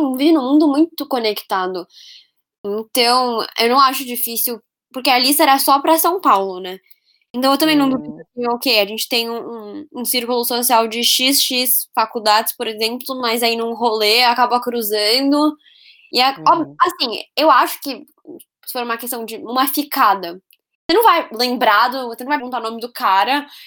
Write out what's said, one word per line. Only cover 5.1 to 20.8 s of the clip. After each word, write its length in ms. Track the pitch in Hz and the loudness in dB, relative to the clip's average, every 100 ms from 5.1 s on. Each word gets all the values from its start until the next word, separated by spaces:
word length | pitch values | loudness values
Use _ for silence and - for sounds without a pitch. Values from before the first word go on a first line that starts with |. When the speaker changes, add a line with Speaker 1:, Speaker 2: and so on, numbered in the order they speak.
| 254 | 2
Speaker 1:
lista 260 | 262 294 | 2 2
era 140 | 311 269 | 4 4
só 220 | 269 277 | 4 2
pra 160 | 285 320 | 4 2
São 220 | 339 370 | 2 0
Paulo, 400 | 302 202 190 185 | 2 2 0 -6
né? 180 | 185 285 _ _ _ _ _ | -10 -12 _ _ _ _ _
Então, 200 | 240 262 | -2 0
eu 60 | 277 | 2
também 180 | 311 302 | 2 4
não 100 | 269 | 2
Speaker 2:
Hum. 40 | |
Speaker 1:
duvido 360 | 254 151 156 - | -2 -8 -16 -16
que, 140 | 247 240 | -8 -4
ok, 320 | 240 269 220 | -2 0 2
a 60 | 202 | 0
gente 220 | 214 - | -4 -4
tem 220 | 240 233 | -4 -4
um, 60 | 233 233 233 208 202 | -8 -10 -14 -14 -14
um, 60 | - - | -14 -10
um 40 | |
círculo 400 | 240 254 233 247 | -4 -4 -2 -2
social 420 | 240 240 240 233 226 | -2 -2 2 2 2
de 160 | 226 | 0
X 380 | 233 - 254 277 | 0 2 2 2
X 460 | - 254 254 - - | 0 0 0 -2 -2
faculdades, 600 | - 220 247 214 214 226 | -4 -2 -2 2 2 0
por 120 | - 226 | -6 -8
exemplo, 520 | 214 220 247 - 254 | -4 -4 -4 -8 -6
mas 220 | 240 233 | -2 0
aí 140 | 233 233 | 0 -2
num 160 | 233 | -4
rolê 500 | 226 240 220 208 226 | -2 -2 0 2 4
acaba 360 | 247 240 240 240 | 4 2 2 0
cruzando. 960 | 240 240 208 214 208 247 277 294 302 302 _ _ - _ _ | -2 -6 -4 -2 0 0 2 2 2 -2 _ _ -20 _ _
E 80 | 240 | 0
a, 180 | 254 262 | 0 2
Speaker 2:
Uhum. 60 | 311 | 2
Speaker 1:
ó, 200 | 339 285 147 | 2 0 0
assim, 400 | 349 - 269 208 - - | -2 0 -6 -6 -8 0
eu 140 | 302 | 4
acho 300 | 262 320 - | 4 4 -4
que, 260 | 285 226 - _ - 220 - _ - | -10 -12 -14 _ -20 -20 -20 _ -10
se 60 | |
for 100 | 254 | -8
uma 160 | 240 233 | -6 -6
questão 260 | 240 247 | -6 -10
de 120 | 220 220 | -10 -12
uma 280 | 214 254 277 | -4 0 0
ficada, 720 | - 294 - 226 190 175 180 _ _ _ _ | -2 -4 0 2 2 -2 -12 _ _ _ _